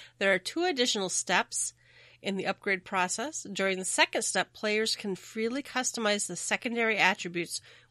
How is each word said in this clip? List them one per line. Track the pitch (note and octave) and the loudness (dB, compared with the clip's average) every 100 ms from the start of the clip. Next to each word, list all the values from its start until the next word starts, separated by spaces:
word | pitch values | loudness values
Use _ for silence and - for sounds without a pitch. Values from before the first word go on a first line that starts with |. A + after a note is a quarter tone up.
| - - | -14 0
There | G3 | 4
are | F#3 | 4
two | - D#4+ F4+ | 0 0 2
additional | C4+ B3 G#3+ F#3 | 2 2 2 0
steps | - - F#3 A#3 - - - _ - - - | -2 2 2 2 -2 -4 -6 _ -20 -20 -10
in | G3+ F#3+ | -4 -2
the | F#3 | -2
upgrade | G3 G3+ F#3+ | -2 -2 -2
process. | - F#3+ F#3 - A3+ - G3 | 0 0 0 0 -4 -6 -6
During | G3 F#3+ F#3 | 0 0 0
the | F#3 | 0
second | - D#4 C#4 | 4 4 2
step, | - F#3+ F3 | 0 0 -2
players | - G#3+ G#3+ A3 - | -2 -2 0 0 -2
can | G#3 F3+ | -4 -6
freely | - A3 A3+ C4 | -8 -4 -4 -4
customize | - B3+ B3+ - G#3+ G#3 - | -4 -4 -2 0 0 0 -2
the | F3 | -4
secondary | - G3+ B3 A#3 A3+ G3+ | -2 -2 0 0 2 4
attributes, | F3 G3 F3+ F3 E3 - - - _ | 4 2 -2 -4 -4 -8 -12 -20 _